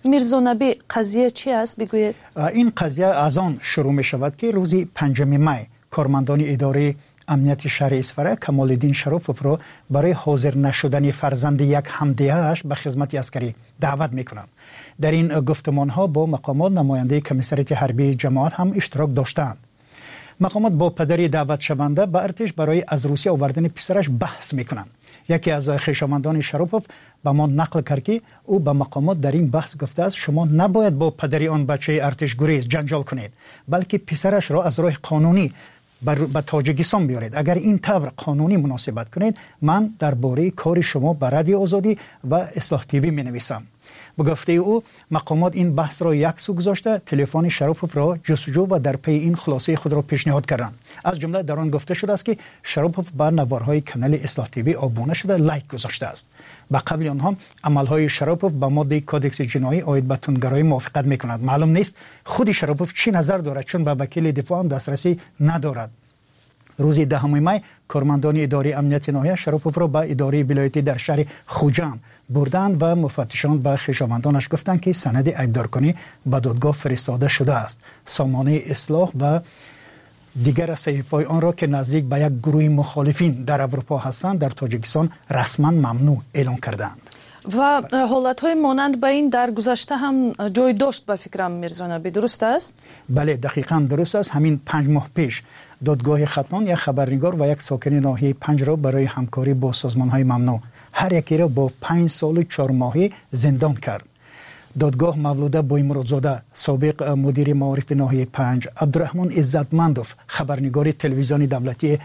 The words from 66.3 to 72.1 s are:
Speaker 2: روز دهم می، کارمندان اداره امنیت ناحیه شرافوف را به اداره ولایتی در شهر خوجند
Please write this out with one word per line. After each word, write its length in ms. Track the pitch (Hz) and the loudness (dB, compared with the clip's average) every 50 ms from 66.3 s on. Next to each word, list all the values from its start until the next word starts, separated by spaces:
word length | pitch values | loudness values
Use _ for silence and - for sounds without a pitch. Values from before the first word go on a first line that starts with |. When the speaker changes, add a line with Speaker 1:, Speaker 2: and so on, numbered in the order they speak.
| _ _ _ _ _ _ _ _ - - | _ _ _ _ _ _ _ _ -4 0
Speaker 2:
روز 220 | 143 151 151 147 | 2 2 4 4
دهم 480 | 151 131 151 135 127 147 147 147 151 175 | 4 2 2 0 0 2 2 4 4 2
می، 140 | 208 208 208 - - _ _ - | 2 0 -2 -8 -18 _ _ -6
کارمندان 540 | - 147 139 147 143 139 139 151 151 156 151 | -2 0 2 2 2 2 2 2 2 2 2
اداره 340 | 131 147 143 135 147 143 | 0 0 0 0 0 0
امنیت 320 | 143 143 143 143 143 - - | 0 0 0 0 0 0 -2
ناحیه 280 | 143 139 135 165 185 | -2 0 0 0 0
شرافوف 420 | 180 - 156 143 151 - 165 147 170 | -2 -2 -2 -2 0 0 -2 0 0
را 80 | 175 | 0
به 240 | 156 131 151 160 151 | 2 2 0 0 0
اداره 320 | 143 127 143 135 143 147 143 | 0 0 0 2 2 2 2
ولایتی 400 | 131 143 139 139 135 - 151 139 | 2 2 2 2 2 0 0 0
در 140 | 143 131 | 0 -2
شهر 280 | 120 - - 147 147 147 143 - - - | -2 -2 -2 0 0 0 -2 -4 -14 -14
خوجند 540 | - - - 151 143 139 170 170 147 117 113 - - | -8 -2 0 2 2 2 2 0 -4 -6 -10 -16 -20